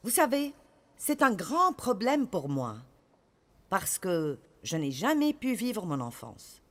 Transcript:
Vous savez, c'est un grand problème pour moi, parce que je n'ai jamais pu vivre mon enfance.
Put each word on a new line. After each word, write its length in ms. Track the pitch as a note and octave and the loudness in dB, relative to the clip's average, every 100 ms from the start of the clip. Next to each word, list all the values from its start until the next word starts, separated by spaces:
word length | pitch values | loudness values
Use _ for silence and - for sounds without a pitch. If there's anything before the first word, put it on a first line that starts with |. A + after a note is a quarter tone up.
Vous 60 | A3+ | 0
savez, 460 | A#3+ D4+ C#4 C#4+ - - _ _ _ | 2 4 2 -2 -8 -20 _ _ _
c'est 240 | - D4 | -4 4
un 100 | C4+ | 4
grand 420 | G3+ E3+ D4+ F#4 | 2 0 2 2
problème 520 | - A#3+ A3 A#3 D4 B3 | 2 -2 0 2 2 2
pour 220 | - C#3 | -2 -2
moi, 280 | C#3 B2 G#2+ B2 _ _ _ _ _ _ _ _ | -2 -2 -6 -14 _ _ _ _ _ _ _ _
parce 300 | F#3+ - - | -2 -2 -4
que 400 | F#3+ E3+ D3+ C3 - _ | 0 0 0 -4 -10 _
je 120 | A#2 D#3+ | -6 -2
n'ai 160 | D3 | -2
jamais 400 | C3 A3 D#4 D4+ | 0 0 2 2
pu 220 | D4 B3+ | 0 -2
vivre 320 | B3 B3 G#3+ F3+ | -2 -2 -4 -4
mon 160 | C#3 | -4
enfance. 600 | A#2+ - A#2 G#2+ - - _ | -4 -10 -16 -16 -20 -20 _